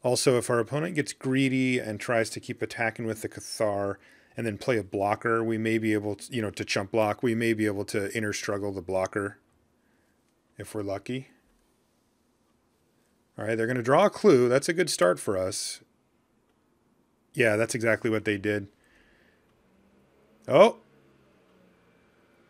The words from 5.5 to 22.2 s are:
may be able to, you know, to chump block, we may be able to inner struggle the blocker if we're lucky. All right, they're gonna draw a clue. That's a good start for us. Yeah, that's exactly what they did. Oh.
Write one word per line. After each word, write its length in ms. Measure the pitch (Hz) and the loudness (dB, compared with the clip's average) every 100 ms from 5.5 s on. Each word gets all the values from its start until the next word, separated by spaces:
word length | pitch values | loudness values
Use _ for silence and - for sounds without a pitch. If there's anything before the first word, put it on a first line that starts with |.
| 113 | 0
may 180 | 113 113 | 0 0
be 160 | 110 | 2
able 220 | 107 104 101 | 0 0 -8
to, 180 | - | -8
you 80 | 123 | -4
know, 80 | 104 | -4
to 160 | 101 104 | -6 -4
chump 260 | - 95 | -2 -2
block, 300 | 113 107 104 | 0 2 2
we 140 | 127 113 | 0 0
may 180 | 117 | 0
be 140 | 110 107 | 2 0
able 180 | 101 101 | 0 -4
to 300 | 113 98 113 | -4 -4 -4
inner 160 | 107 | -4
struggle 380 | 101 - 101 101 | -4 -4 -4 -4
the 100 | 98 | -6
blocker 560 | 87 95 92 - 101 - _ _ _ _ _ _ _ _ _ _ _ _ | -4 -2 -2 -2 -6 -8 _ _ _ _ _ _ _ _ _ _ _ _
if 160 | 104 | -12
we're 80 | 110 | -8
lucky. 460 | 101 98 - 127 131 _ _ _ _ _ _ _ _ _ _ _ _ _ _ _ _ _ _ _ _ - | -6 -8 -6 -8 -8 _ _ _ _ _ _ _ _ _ _ _ _ _ _ _ _ _ _ _ _ -10
All 80 | 107 | -4
right, 100 | 113 | -2
they're 120 | 113 | 0
gonna 160 | 127 | -2
draw 220 | 117 147 202 | 2 4 4
a 40 | |
clue. 400 | - 208 139 123 | 4 6 6 6
That's 200 | 127 139 | 2 0
a 40 | |
good 160 | 170 180 | -2 -2
start 300 | - 180 170 | 2 2 2
for 180 | - 98 | -2 -2
us. 440 | 92 101 - - _ _ _ _ _ _ _ _ _ _ _ _ _ _ _ | -2 -4 -8 -12 _ _ _ _ _ _ _ _ _ _ _ _ _ _ _
Yeah, 220 | - 117 107 | 2 4 4
that's 200 | 117 123 | 0 0
exactly 340 | 113 107 123 | 2 2 2
what 160 | 110 104 | -2 0
they 120 | 101 | -2
did. 300 | 104 104 101 _ _ _ _ _ _ _ _ _ _ _ _ _ _ _ _ _ - | 0 -2 -4 _ _ _ _ _ _ _ _ _ _ _ _ _ _ _ _ _ 2
Oh. 300 | 127 214 - _ _ _ _ _ _ _ _ _ _ _ _ _ _ | 8 8 6 _ _ _ _ _ _ _ _ _ _ _ _ _ _